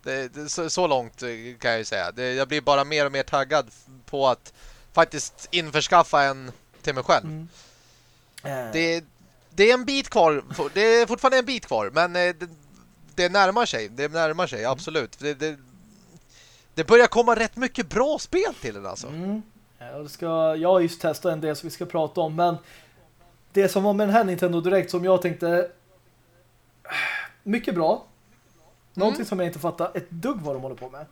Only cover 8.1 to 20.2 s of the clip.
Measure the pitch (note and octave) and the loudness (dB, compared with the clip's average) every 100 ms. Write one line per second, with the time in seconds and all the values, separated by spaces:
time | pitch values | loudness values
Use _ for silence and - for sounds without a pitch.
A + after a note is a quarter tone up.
8.1 | _ _ - C#3 C3+ A#2+ D3 E3 E3 E3 | _ _ -16 -10 -8 -6 -2 0 -2 -8
9.1 | _ _ _ _ E3 G#3 B3+ A#3+ C#4 - | _ _ _ _ 4 4 4 2 -4 0
10.1 | A#3 E3 D3 B2+ - C#3+ F#3+ A3 A#3 A#3 | 4 4 4 -4 -6 -4 2 4 4 4
11.1 | A#3 C4 C4 B3 B3 - A#2 G2+ C#3 F3 | 2 4 2 0 -4 -2 -2 0 0 2
12.1 | F3 F3+ E3 F3 D#3+ - - - _ - | 2 0 -2 -12 -16 -20 -20 -20 _ -16
13.1 | - F3 G3 F#3 G#3 A#3 A#2+ G#2+ A#2 D3 | -2 2 4 4 4 0 -2 -8 -6 -4
14.1 | D#3+ D#3+ D#3+ F3 A2+ A2+ C3+ E3+ D#3+ A2+ | 0 -2 0 -4 -4 -4 -4 -4 -4 -4
15.1 | - C#3+ C#3+ D3+ D3 B2+ - - - _ | -8 -8 -4 -6 -8 -18 -20 -20 -20 _
16.1 | - _ - - - _ - D#3 A3+ A#3+ | -20 _ -20 -20 -20 _ -6 6 8 8
17.1 | A#3 A#3 A3+ A3 - B3 - F#3 G#3 C4+ | 4 2 2 0 -2 -4 -4 -4 0 0
18.1 | D4+ - F4+ G#4 C4+ B2+ G#2 G2 G2 B2 | -2 -2 -2 -2 -4 -10 -8 -10 -10 -10
19.1 | D3+ F#3 G#3+ G#3+ _ _ _ B2 C3+ D3 | -10 -6 -8 -10 _ _ _ -16 -14 -16
20.1 | - | -10